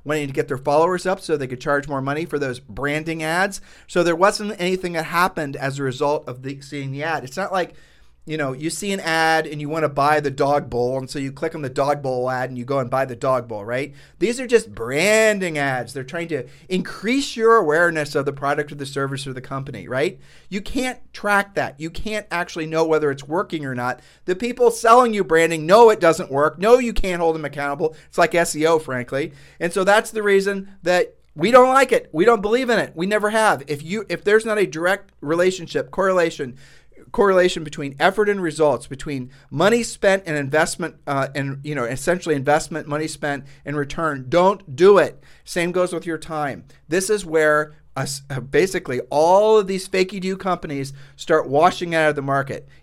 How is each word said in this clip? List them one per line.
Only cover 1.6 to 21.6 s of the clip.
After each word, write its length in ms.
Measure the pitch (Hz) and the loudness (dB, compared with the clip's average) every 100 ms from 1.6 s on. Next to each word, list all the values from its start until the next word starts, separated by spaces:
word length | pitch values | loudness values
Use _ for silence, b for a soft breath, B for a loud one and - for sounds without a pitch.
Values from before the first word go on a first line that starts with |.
charge 280 | 151 143 139 | -2 -2 -2
more 140 | 139 | -6
money 220 | 135 147 | -4 -4
for 140 | 165 147 | -4 -4
those 220 | 139 123 | -4 -8
branding 600 | - 107 139 151 160 160 | -12 -8 -4 -4 -4 -4
ads? 380 | 156 170 202 190 B B B | -2 0 -2 -4 B B B
So 160 | 180 | 0
there 140 | 170 165 | 2 4
wasn't 420 | 190 214 208 190 | 2 2 -4 -4
anything 360 | 175 185 180 | -2 -2 -4
that 100 | 170 | -4
happened 520 | 156 170 185 175 147 135 | -2 0 0 0 -6 -4
as 220 | 135 135 | -6 -4
a 40 | |
result 440 | 139 127 143 151 - | -4 -2 -2 -2 -4
of 160 | 123 | -12
the, 180 | 131 139 | -12 -12
seeing 300 | - 147 135 | -12 -10 -8
the 100 | 135 | -6
ad. 220 | 156 151 | -4 -4
It's 120 | 127 - | -6 -8
not 160 | 190 | -4
like, 220 | 185 - - b b b b - | -2 -4 -8 b b b b -8
you 100 | 156 | -4
know, 160 | 139 | -4
you 180 | 131 156 | -4 -6
see 220 | 160 208 | -6 -4
an 80 | 196 | -4
ad 460 | 151 160 160 160 156 | -2 2 2 2 0
and 140 | 147 | -4
you 80 | 147 | -6
wanna 200 | 160 151 | -2 -2
buy 320 | 139 143 151 | 2 2 2
the 100 | 147 | 0
dog 400 | 139 139 143 139 | 0 2 0 0
bowl, 280 | 120 123 131 | -2 -2 -2
and 120 | 131 | -6
so 80 | 151 | -8
you 140 | 139 | -8
click 220 | 139 165 | -6 -6
on 80 | 165 | -6
the 80 | 139 | -6
dog 320 | 135 139 147 | -2 0 0
bowl 280 | 139 127 127 | -2 -2 -2
ad 200 | 127 127 | -2 -4
and 80 | 127 | -6
you 60 | |
go 140 | 123 139 | -4 -4
and 120 | 120 | -2
buy 140 | 131 | -2
the 120 | 135 120 | -2 -2
dog 320 | 135 131 113 | 0 0 -2
bowl, 160 | 107 | -10
right? 300 | 101 123 151 143 B B | -6 -6 -6 -10 B B
These 200 | 185 247 | -2 -2
are 80 | 247 | 2
just 260 | 233 220 | 0 0
branding 840 | 101 113 139 190 220 220 208 185 151 | -10 -4 0 2 4 4 2 -2 -2
ads. 360 | 139 127 120 | -2 -2 -4
They're 100 | 139 | -10
trying 240 | 131 170 170 | -10 -8 -6
to 180 | 151 123 B B | -6 -8 B B
increase 640 | 185 185 - 202 269 277 | -4 -4 -6 -2 -2 -2
your 220 | 233 226 226 | 0 4 6
awareness 580 | 165 151 170 160 147 | 4 2 2 0 -2
of 120 | 151 139 | -2 -2
the 60 | |
product 380 | 139 139 147 147 | -4 -2 -2 -4
or 40 | 147 | -8
the 100 | 135 | -10
service 400 | 139 139 139 139 | -4 -4 -6 -10
or 60 | |
the 80 | 127 | -12
company, 480 | 127 135 135 117 85 | -10 -10 -10 -12 -6
right? 320 | 127 147 143 b b b | -2 -2 -4 b b b
You 120 | 190 | -10
can't 400 | 196 - 254 - - | -6 -4 -4 -6 -14
track 400 | - 208 202 202 | -8 -2 0 0
that. 260 | - | -4